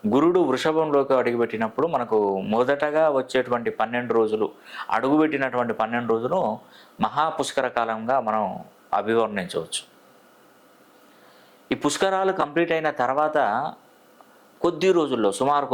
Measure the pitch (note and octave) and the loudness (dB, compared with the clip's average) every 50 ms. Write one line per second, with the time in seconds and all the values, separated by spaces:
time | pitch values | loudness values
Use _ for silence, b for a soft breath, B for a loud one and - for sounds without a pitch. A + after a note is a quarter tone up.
0 | - - - - D#3 E3+ F3+ F#3 E3+ C#3 C3 B2+ - D#3+ D#3 D#3+ D#3+ D#3 C#3+ C#3+ | -2 2 2 4 4 4 4 4 2 2 0 0 0 0 2 2 0 2 2 2
1 | C3+ C3+ C3+ B2+ A#2 A#2+ A#2+ A#2 A#2 A2+ - A2 A2+ A2 - - C#3+ E3+ D#3+ C3 | 2 4 2 2 2 2 0 0 -2 -2 0 -4 -4 -4 -2 -2 -2 0 0 -2
2 | A#2+ A#2 A2+ G#2+ G#2 G2 G2 F#2+ F#2+ G2+ G#2+ A#2 B2+ B2+ C#3+ C#3+ D3+ D3+ D3 D#3 | -2 0 2 2 2 2 0 -2 -2 -2 0 0 2 2 0 0 0 0 2 2
3 | D#3+ D#3 C#3+ C3+ C3 - - C3 B2 B2 B2 A#2+ A#2 A2+ A2 - A2 A2+ A#2+ B2 | 2 2 2 0 -2 0 0 0 0 2 -2 -2 -2 -4 -2 -2 -4 -2 -2 -6
4 | B2 A#2+ A2+ A2+ A2+ G#2+ G#2+ G#2+ G#2+ - - B B B B B B B - A2 | -2 0 2 2 2 2 2 -2 -2 -4 -4 B B B B B B B -2 0
5 | A#2+ C3+ C#3+ D#3 D#3 D3+ C#3+ C#3 C3+ C3 B2+ B2 A#2+ A#2 G#2+ - A2+ A2 A#2 A#2+ | 2 2 2 2 2 2 0 -2 -4 -2 -2 -2 -2 -2 -2 -2 -2 -2 -2 -4
6 | A#2+ A#2 A2+ A2+ A#2 C3 E3 F#3+ D#3+ A2 G#2+ A#2+ B B B B B B B - | 0 0 -2 0 0 -2 -2 -2 -2 -2 -4 -6 B B B B B B B -4
7 | G#2+ G#2+ - C#3+ D#3 D#3+ - - C3+ - - C#3 C3 B2 A#2+ A#2+ A#2 A2+ A2 A2 | -4 -2 0 0 -2 -2 -2 -4 -6 -4 -2 -4 -4 -2 -2 -2 -2 -2 -4 -6
8 | A2 A#2 C3 C3 A#2 G#2+ G#2+ A2 G#2+ F#2 - - - - _ - _ _ - G#2 | -2 -2 -2 0 0 0 -2 0 -2 -2 -6 -10 -14 -18 _ -20 _ _ -4 -2
9 | G2+ A2 A2+ A#2 A2+ G#2+ G#2 G2 F2+ F2 - E2+ E2 - - - - _ _ - | 0 2 2 2 2 0 -2 -6 -6 -4 -6 -8 -6 -6 -10 -10 -10 _ _ -20
10 | _ _ _ _ _ _ _ _ _ _ _ _ _ _ _ _ _ _ _ _ | _ _ _ _ _ _ _ _ _ _ _ _ _ _ _ _ _ _ _ _
11 | B B B B B B B B B B B B _ _ B2+ - - D3 C#3+ - | B B B B B B B B B B B B _ _ -6 -2 -2 -2 0 0
12 | G3 F#3+ F#3+ F#3+ F#3+ F#3+ F#3 - G3 D3 - E3+ E3+ E3 E3 D#3+ D#3 D3+ C#3+ - | 0 0 2 2 0 0 0 0 -2 0 2 0 0 2 0 0 0 -2 -2 0
13 | B2+ B2 C3 D3 D3+ D#3 D3+ D3+ C3 G#2 G#2 A#2+ C#3+ D#3+ - - _ - _ _ | -2 0 2 0 0 0 2 0 0 2 0 -2 -4 -6 -10 -12 _ -20 _ _
14 | _ _ _ _ - _ _ _ _ _ _ _ - F3 F3 D3+ F3 F#3+ F#3 E3+ | _ _ _ _ -20 _ _ _ _ _ _ _ -2 -2 -2 2 2 4 4 4
15 | D#3 C#3 C3 A2+ G#2+ G2 G2 - C3 C#3 D3 D3 C#3 C3+ | 2 2 0 2 2 0 0 2 0 2 2 2 2 0